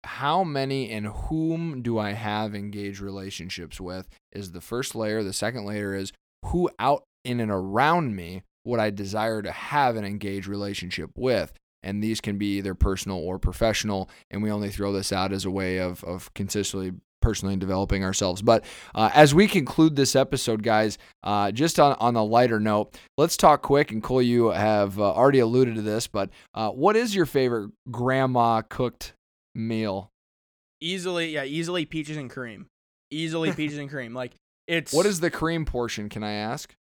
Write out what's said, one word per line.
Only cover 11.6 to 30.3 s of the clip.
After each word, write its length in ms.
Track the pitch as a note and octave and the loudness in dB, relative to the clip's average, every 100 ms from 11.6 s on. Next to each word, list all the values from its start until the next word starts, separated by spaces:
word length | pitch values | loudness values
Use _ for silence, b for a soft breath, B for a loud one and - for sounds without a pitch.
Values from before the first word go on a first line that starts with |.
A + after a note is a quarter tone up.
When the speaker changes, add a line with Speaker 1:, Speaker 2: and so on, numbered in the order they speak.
| _ _ | _ _
Speaker 1:
And 180 | F#2 G2+ | -6 -2
these 200 | G#2+ A2 | -2 -2
can 160 | G#2+ G2+ | -4 -2
be 220 | G#2 G2 | 0 0
either 160 | G2 F#2 | -2 0
personal 420 | G#2 F#2+ G2+ F#2+ | 0 0 -4 -6
or 220 | E2+ F#2 | -6 -4
professional. 680 | G2+ F2+ A2+ G#2 G#2+ G2 F#2+ B _ | -4 0 0 0 -2 -4 -6 B _
And 100 | G2+ | -6
we 100 | G#2+ | -4
only 180 | G#2 G2+ | -2 -4
throw 240 | G2+ G2+ | -4 -2
this 180 | G2 F#2+ | -2 -2
out 220 | F#2+ F#2+ | -2 -2
as 100 | G2 | -2
a 80 | F#2+ | -2
way 280 | F#2+ F#2 F#2 | -2 -2 -2
of, 220 | F2+ F2+ E2+ | -2 -6 -10
of 280 | F2+ - | -10 -12
consistently 600 | - G2 G#2 G2 G2 F#2 F2+ _ _ | -8 -4 -2 -4 -4 -6 -8 _ _
personally 360 | A#2 G2+ G2 G2 | 0 0 -2 -2
developing 480 | F#2+ F#2+ G2 G2 F#2+ | -2 -2 0 -2 -2
ourselves. 360 | F#2 F#2+ F2+ | -2 -2 2
But, 220 | A2+ A2 B B B - | 4 4 B B B 0
uh, 140 | A2 | 4
as 220 | D3 D3+ D3+ | 8 8 8
we 140 | G#3 | 6
conclude 480 | G3 B2+ - D#3+ C#3+ | 4 0 4 4 4
this 180 | C3+ C3 | 2 4
episode, 480 | C3+ C3+ - A2 | 2 0 -2 -2
guys, 340 | A2 G#2+ A2 - B _ | 2 2 2 -2 B _
uh, 280 | - G#2 G2+ | -2 0 0
just 260 | A2 E3 - | 0 0 6
on, 200 | C#3+ - | 4 6
on 160 | A#2 A#2+ | 2 2
a 80 | |
lighter 380 | G#2+ A#2 B2 A2 | 4 4 4 4
note, 360 | G#2+ G#2+ G#2+ B B - | 2 2 0 B B 0
let's 180 | E3 - | 2 6
talk 260 | E3+ C#3+ | 6 6
quick. 300 | - C#3 D3+ | 4 2 2
And 100 | A2 | -4
Cole, 200 | - C3 | 0 2
you 260 | B2 A#2+ A#2 | 4 4 4
have, 500 | F2 G#2+ G#2+ G2+ G2 | 4 2 4 2 2
uh, 140 | G2+ | 2
already 280 | E2 C3+ C#3 | 6 6 6
alluded 360 | A2+ B2 B2+ A2+ | 6 4 4 2
to 60 | |
this, 260 | G#2+ A2 - | -2 -2 -2
but, 220 | G#2 G2 B B | -4 -4 B B
uh, 160 | A2 A2 | -6 -4
what 260 | B2 F3+ G#3+ | 2 4 4
is 180 | A#3+ | 2
your 120 | G3 D3+ | 0 2
favorite 460 | C#3 B2+ A#2 G#2 _ - | 2 2 0 -4 _ -12
grandma 680 | A#2 B2 C3 C3 B2 A#2 A2+ | -4 0 2 2 4 4 2
cooked 520 | - - B2 - - _ _ _ _ | -2 -4 -4 -4 -16 _ _ _ _
meal? 560 | A2+ A2+ A2+ A2 G2 G2 _ _ | -8 -4 -2 -2 -4 -10 _ _